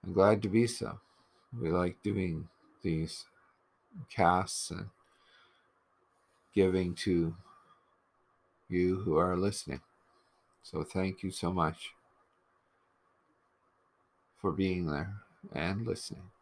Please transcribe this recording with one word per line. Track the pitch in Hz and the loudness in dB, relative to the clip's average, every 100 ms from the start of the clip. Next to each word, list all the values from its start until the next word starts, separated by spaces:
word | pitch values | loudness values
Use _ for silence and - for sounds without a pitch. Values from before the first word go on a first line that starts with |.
I'm | - | -2
glad | 85 98 107 | 6 6 6
to | 104 | 4
be | 104 120 | 2 2
so. | 117 - 107 _ _ _ _ _ 117 | -2 -8 -10 _ _ _ _ _ -6
We | 85 | -2
like | 87 90 - | 0 0 -2
doing | 104 101 90 80 85 _ _ _ | -4 -2 -2 -4 -8 _ _ _
these | 95 80 80 - - _ _ _ _ _ _ 208 131 | -4 -2 -4 -8 -16 _ _ _ _ _ _ -20 -14
casts | - 87 90 95 - - | 2 4 4 0 -6 -8
and | - 104 _ _ _ _ _ _ _ _ _ _ _ _ _ _ _ _ | -8 -10 _ _ _ _ _ _ _ _ _ _ _ _ _ _ _ _
giving | - 95 92 90 | 4 4 4 0
to | 87 - 87 82 82 - - _ - _ _ _ _ _ _ _ _ _ | -2 0 2 2 -2 -16 -20 _ -20 _ _ _ _ _ _ _ _ _
you | 90 90 95 | 2 2 2
who | 101 78 | 2 4
are | 90 90 | 4 2
listening. | 98 107 - 69 _ _ _ _ _ _ _ _ | 0 -2 -8 -10 _ _ _ _ _ _ _ _
So | - 78 | -10 -8
thank | 80 95 95 92 | -6 -2 -4 -4
you | 95 | -8
so | - 87 | -4 -4
much | 92 80 80 - - _ _ _ _ _ _ _ _ _ _ _ _ _ _ _ _ _ _ _ _ _ _ _ _ | 0 0 -2 -14 -18 _ _ _ _ _ _ _ _ _ _ _ _ _ _ _ _ _ _ _ _ _ _ _ _
for | 101 | -2
being | 80 95 90 85 | 2 0 0 -2
there | 71 82 104 - _ 202 | -2 -4 -8 -14 _ -10
and | - 82 98 113 | -4 -4 -2 -4
listening. | - - - 92 _ | -6 -8 -14 -18 _